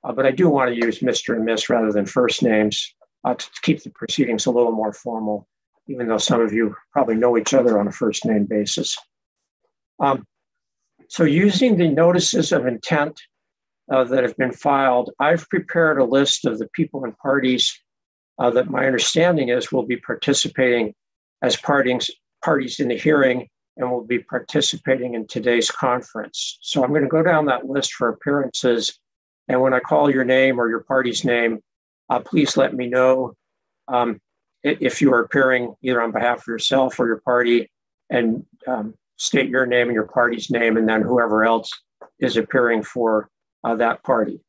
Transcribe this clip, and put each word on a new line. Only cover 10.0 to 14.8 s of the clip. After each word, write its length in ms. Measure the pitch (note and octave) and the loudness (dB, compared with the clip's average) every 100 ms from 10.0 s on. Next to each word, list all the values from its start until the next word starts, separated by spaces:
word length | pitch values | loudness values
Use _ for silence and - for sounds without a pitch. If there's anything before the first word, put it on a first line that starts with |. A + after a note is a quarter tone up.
Um, 240 | C#3+ C3 G#2 _ _ _ _ _ _ _ _ | 0 0 -6 _ _ _ _ _ _ _ _
so 160 | - | 0
using 520 | D#3+ D3+ G3+ F#3+ B3+ F#3+ | 2 4 4 4 2 4
the 120 | E3+ | 2
notices 640 | C#3+ E3+ F3 E3+ - D#3+ | 4 4 4 0 0 0
of 140 | D#3+ B2+ | 0 0
intent, 540 | A2+ - D#3 D3+ - - _ _ _ _ _ - | -4 -2 -2 -2 -6 -20 _ _ _ _ _ -2
uh, 120 | C3 | 0
that 220 | B2 C3 | 2 0
have 120 | B2 - | 0 -2
been 160 | B2+ | -4
filed, 600 | B2 D3 C#3 | -2 0 2